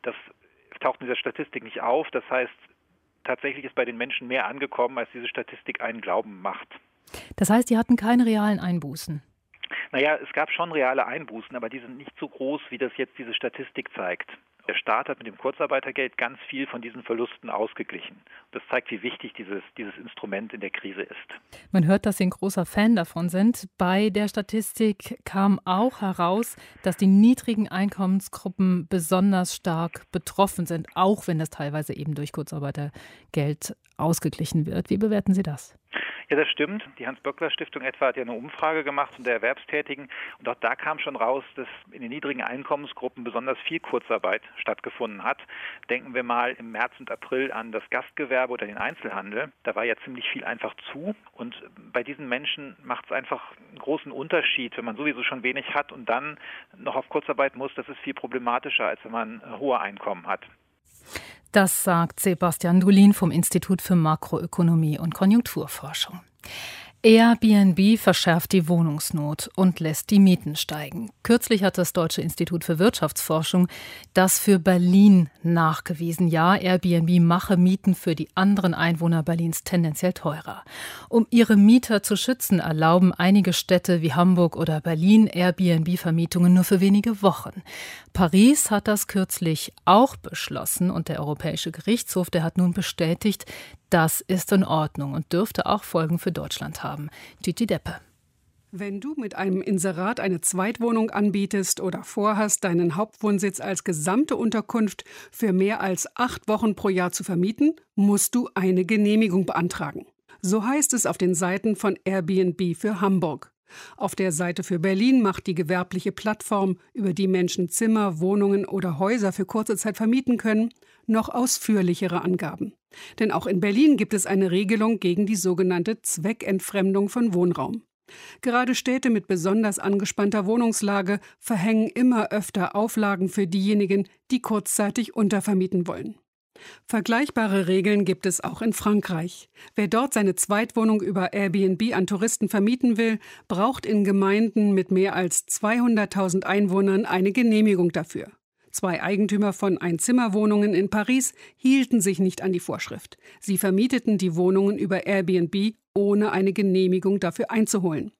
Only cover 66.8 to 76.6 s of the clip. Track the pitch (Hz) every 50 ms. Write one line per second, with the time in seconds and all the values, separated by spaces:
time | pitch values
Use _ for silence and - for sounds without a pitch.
66.8 | - - _ _ - 226 220 226 226 233 233 226 - 220 214 202 202 190 170 160
67.8 | 190 208 226 220 - 202 170 - - 180 165 170 - - - 190 165 151 175 170
68.8 | 165 160 147 151 - - - 160 147 147 151 - - - _ - 190 185 170 -
69.8 | 165 156 147 - - - 214 202 196 190 180 175 - 151 151 - - - 156 151
70.8 | 151 139 - 175 226 214 - _ _ - 233 240 - - 226 196 196 190 - -
71.8 | 175 - - 185 165 160 - - 131 165 - - 170 - 175 165 - - 170 151
72.8 | 185 233 - - - 196 - - - - 160 160 160 - - 185 180 175 - -
73.8 | - - - - - _ _ 185 185 185 - - - 214 196 185 156 196 180 175
74.8 | 180 180 180 196 202 208 196 180 170 - _ _ - 165 170 170 165 160 160 -
75.8 | - - 180 151 170 170 165 - 180 170 160 160 160 175 196 -